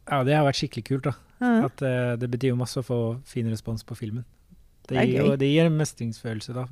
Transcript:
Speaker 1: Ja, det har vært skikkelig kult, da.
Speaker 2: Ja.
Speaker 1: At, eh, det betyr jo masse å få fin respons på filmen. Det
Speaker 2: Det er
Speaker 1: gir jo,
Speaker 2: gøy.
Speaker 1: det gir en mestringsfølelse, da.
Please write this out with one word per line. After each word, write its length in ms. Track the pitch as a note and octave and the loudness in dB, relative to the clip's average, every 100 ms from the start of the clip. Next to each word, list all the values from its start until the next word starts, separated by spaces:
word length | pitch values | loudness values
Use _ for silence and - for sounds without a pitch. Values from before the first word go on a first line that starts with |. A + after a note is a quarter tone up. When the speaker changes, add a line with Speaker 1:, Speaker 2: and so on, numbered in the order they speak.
| - | -2
Speaker 1:
Ja, 140 | C#3+ C3 | 0 4
det 80 | D3+ | 4
har 80 | C#3 | 4
vært 120 | - | 2
skikkelig 240 | C#3+ A#2+ - | -4 -6 -4
kult, 200 | C3+ C#3+ | -2 -2
da. 60 | - - - | -6 -10 -2
Speaker 2:
Ja. 140 | B3 A3+ C3+ | 2 4 2
Speaker 1:
At, 120 | - C3+ | -2 -2
eh, 300 | B2 B2 A#2+ | 0 0 -2
det 100 | B2 | -4
betyr 180 | A#2+ C3+ | 0 0
jo 80 | A#2+ | 0
masse 220 | A#2+ C#3 | -2 -4
å 40 | B2 | -2
få 140 | A#2+ A2+ B2 - | -2 -2 -4 -8
fin 220 | B2 A2+ | -4 -2
respons 360 | A2 - A2 - | -4 -6 -8 -8
på 80 | A2+ | -10
filmen. 300 | A2 A#2+ - _ _ - - _ - | -8 -8 -10 _ _ -20 -20 _ -4
Det 80 | C3 | 2
Speaker 2:
Det 20 | |
er 100 | B2+ | 2
Speaker 1:
gir 140 | B2+ | 4
jo, 80 | C#3+ | 4
Speaker 2:
gøy. 80 | C#3 | 4
Speaker 1:
det 160 | C#3 | 4
gir 160 | D#3 E3 | 6 4
en 100 | D3+ | 4
mestringsfølelse, 800 | D3+ - A#2+ A2 A#2 A2 - B2 | 0 -4 -8 -6 -8 -8 -8 -8
da. 80 | B2+ | -8